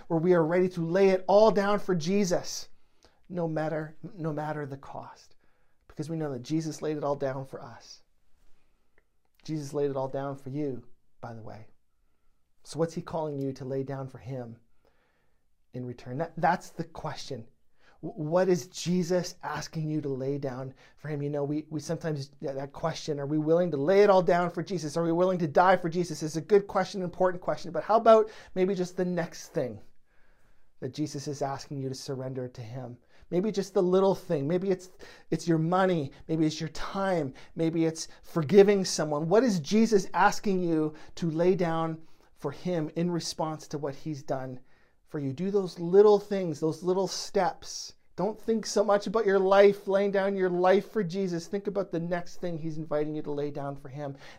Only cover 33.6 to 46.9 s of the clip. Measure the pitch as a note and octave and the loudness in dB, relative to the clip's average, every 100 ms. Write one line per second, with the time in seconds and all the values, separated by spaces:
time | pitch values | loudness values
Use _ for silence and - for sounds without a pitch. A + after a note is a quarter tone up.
33.6 | F#3+ G3+ F3+ F#3 F#3+ F#3 - D#3 C#3 F3+ | -2 2 4 6 4 2 -2 -2 0 -2
34.6 | G3 F#3 - - - - - D#3+ E3+ D#3+ | 0 -2 -4 -20 -20 -16 -6 -4 0 2
35.6 | D#3+ F#3 F#3+ E3+ C#3 - - D#3+ D#3 D#3 | 2 2 4 2 -2 -8 -4 0 0 0
36.6 | D#3+ - - G3 G3 F3 C3+ - - - | -6 -6 -6 -4 0 0 -2 -8 -12 -2
37.6 | E3 E3 D#3+ D#3+ - - - E3+ C#3 G3 | 0 2 0 -2 -10 -14 -6 -2 4 8
38.6 | G3+ G3 F3+ - D3+ D3 D#3+ G#3 B3+ F#3 | 8 8 2 -2 -2 -2 4 4 6 2
39.6 | C#3 G#3 A3+ G3+ - E3+ G3+ - G#3 F#3 | 2 2 4 4 2 4 4 4 -2 0
40.6 | F3 D#3+ D#3 D#3 - - E3+ D#3 F3 F3+ | 0 0 0 -4 -14 -6 -2 2 2 2
41.6 | E3+ E3 D#3+ D#3+ - - _ - D3 - | 2 -2 -2 -6 -12 -20 _ -10 -8 -6
42.6 | F3+ F3 D#3 - F3 E3+ - - D#3+ D3+ | -4 -4 -4 -2 -2 -2 -6 -6 -6 -8
43.6 | - D3+ D3 C#3 D#3 C#3 - C3+ C3 B2+ | -10 -8 -8 -8 -8 -8 -6 -6 -6 -12
44.6 | - - _ _ _ D3+ C#3 C3 F#3+ G3+ | -16 -20 _ _ _ -6 -6 -4 -2 0
45.6 | F3+ E3+ E3+ G3 G#3+ G3+ G3+ G3 F3+ C#3 | -2 -4 4 8 8 8 2 -4 -4 -2
46.6 | D#3 D#3 F3 | -2 -2 0